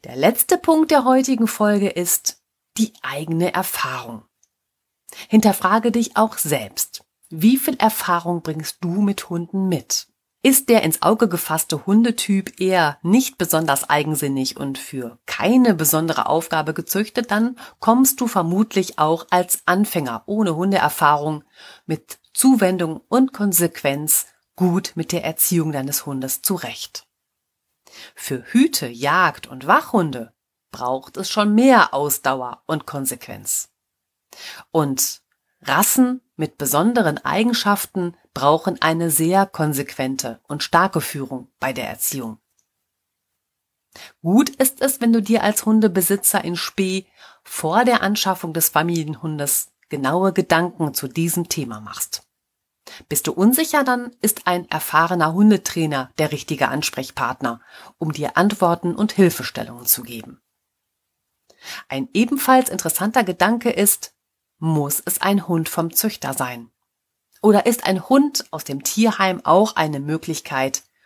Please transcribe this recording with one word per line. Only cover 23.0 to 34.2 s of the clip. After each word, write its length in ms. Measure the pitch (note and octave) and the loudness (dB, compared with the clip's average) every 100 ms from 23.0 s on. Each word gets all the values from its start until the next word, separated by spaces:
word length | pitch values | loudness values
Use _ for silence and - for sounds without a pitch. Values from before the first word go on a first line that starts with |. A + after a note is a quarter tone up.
| _ | _
und 240 | B3 C4 | 2 2
Konsequenz 920 | - G3+ F3 E3+ - C#3+ C#3+ D3+ - - _ _ | 0 0 2 0 0 -2 -2 -2 -2 -2 _ _
gut 380 | - F3+ F3+ - | 0 2 2 -4
mit 160 | E3 D#3+ | -8 -4
der 140 | E3+ | -4
Erziehung 480 | - D#3+ - E3+ D#3+ | -4 -2 0 0 -2
deines 340 | C#3+ C3 A#2 - | -4 -6 -6 -6
Hundes 340 | C3+ C3 - | -8 -6 -6
zurecht. 680 | - F#3+ A#2+ - - - _ _ _ _ _ _ _ _ _ - - | -6 -6 -8 -12 -14 -16 _ _ _ _ _ _ _ _ _ -20 -20
Für 300 | - - C3 | -16 -8 -8
Hüte-, 440 | - A#3 D#4 - B2 | 0 2 2 0 -8
Jagd- 600 | A#2+ C#3 E3+ F3 - - | -4 0 2 0 -2 -16
und 180 | C3 C#3 | -10 2
Wachhunde 680 | C4+ - G#3+ D#3+ B2+ A2+ _ _ _ _ | 2 4 0 0 -4 -14 _ _ _ _
braucht 460 | - B2 C3 - - | -8 -4 -4 -6 -10
es 140 | G3 | -4
schon 240 | G#3+ G#3 G#3+ | 0 4 6
mehr 360 | C4 A#3+ - | 6 6 4
Ausdauer 720 | C#3 D3 - C#3 C3+ B2+ - - | 2 -2 -2 -2 -2 -6 -12 -6
und 200 | D#3 - | -6 -4
Konsequenz. 840 | C#3+ C3+ A#2+ - G2+ G#2 - - _ _ _ _ _ | -6 -6 -8 -14 -14 -6 -6 -8 _ _ _ _ _